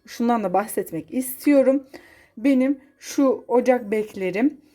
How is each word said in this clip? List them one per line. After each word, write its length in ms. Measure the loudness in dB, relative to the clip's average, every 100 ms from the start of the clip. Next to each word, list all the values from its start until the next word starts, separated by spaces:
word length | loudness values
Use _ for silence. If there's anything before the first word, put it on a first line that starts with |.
| -20
şundan 380 | -4 -2 0
da 80 | 0
bahsetmek 600 | -2 -2 -6 -6 -8 -6
istiyorum. 720 | -6 -6 -4 2 4 4 2 -4 -16 -20 -20 _ -4
Benim 440 | 0 2 2 -2 -6 _
şu 460 | -8 0 2 0 0
ocak 420 | 0 2 0 0
beklerim, 720 | -4 -4 -6 -4 0 -2 -2 _